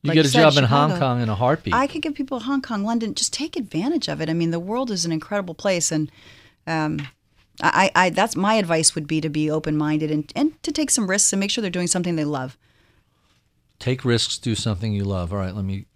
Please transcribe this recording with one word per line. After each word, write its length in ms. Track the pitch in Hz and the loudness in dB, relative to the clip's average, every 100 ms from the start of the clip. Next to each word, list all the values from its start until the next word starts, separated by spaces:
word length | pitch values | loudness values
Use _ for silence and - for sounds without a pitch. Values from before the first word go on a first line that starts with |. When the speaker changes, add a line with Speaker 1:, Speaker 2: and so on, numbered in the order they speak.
Speaker 1:
You 60 | 143 | 4
Speaker 2:
like 60 | 160 | 6
Speaker 1:
get 80 | |
Speaker 2:
you 40 | 147 | 6
Speaker 1:
a 40 | |
Speaker 2:
said, 80 | 131 | 8
Speaker 1:
job 140 | 156 143 | 8 8
in 80 | |
Hong 260 | 127 143 151 | 4 4 4
Speaker 2:
Chicago. 100 | 180 135 | 2 0
Speaker 1:
Kong 160 | 120 | 2
in 60 | 117 | 0
a 60 | 101 | 2
heartbeat. 360 | 123 156 - | 2 2 0
Speaker 2:
I 140 | 214 269 | 0 0
could 160 | 320 | -2
give 120 | 311 294 | -6 -6
people 240 | 269 254 | -6 -6
Hong 200 | 226 277 | -2 -2
Kong, 220 | - 214 | -2 -4
London, 320 | 208 233 220 | -2 -2 -2
just 180 | - - | -4 -6
take 220 | - 311 339 | -4 -6 -6
advantage 520 | 208 156 240 330 - | -6 -4 -2 -2 -4
of 120 | 143 | -6
it. 80 | 160 | -4
I 60 | |
mean, 160 | 165 165 | -2 0
the 80 | 170 | -2
world 300 | 180 233 262 | -4 -4 -4
is 140 | 190 170 | -4 -2
an 60 | |
incredible 420 | 160 - 202 180 | -4 -4 -6 -6
place. 380 | 165 202 180 156 | -4 -2 0 0
And, 180 | 156 156 _ - - - _ - | -2 -4 _ -20 -20 -20 _ -6
um, 320 | 160 151 156 139 _ _ _ _ - | -2 -2 -4 -8 _ _ _ _ -2
I, 280 | 165 - 190 | 0 4 4
I, 120 | - 185 | 4 2
I, 40 | |
that's 240 | 175 220 | 2 0
my 200 | - 196 | 2 2
advice 420 | 220 175 165 160 - | 2 2 2 2 -2
would 100 | 147 | -2
be 140 | 156 | -2
to 80 | 156 | -2
be 180 | 147 151 | -2 0
open-minded 600 | 156 156 151 151 151 151 | 0 0 0 0 0 0
and, 200 | 151 151 | -2 -4
and 260 | - 302 - | -2 -2 -2
to 80 | - | -6
take 180 | 311 294 | -4 0
some 180 | - 190 | 0 0
risks 240 | 202 - | 2 2
and 60 | 196 | 0
make 140 | 196 | -2
sure 100 | - | -2
they're 80 | 208 | -2
doing 160 | 175 175 | -2 -2
something 300 | 180 175 165 | -2 -2 -2
they 80 | |
love. 340 | 147 147 131 - _ _ _ _ _ _ _ _ _ _ _ _ | -2 -4 -6 -12 _ _ _ _ _ _ _ _ _ _ _ _
Speaker 1:
Take 260 | - 127 | -4 -2
risks, 320 | 123 117 - - | 2 0 0 -4
do 180 | 123 | -2
something 380 | 107 120 95 113 | -2 -2 -2 -2
you 120 | 101 | -2
love. 280 | 98 95 87 | -2 -2 -2
All 60 | 101 | -4
right, 160 | 92 | -4
let 100 | 101 | -4
me 220 | 95 98 - | -4 -6 -10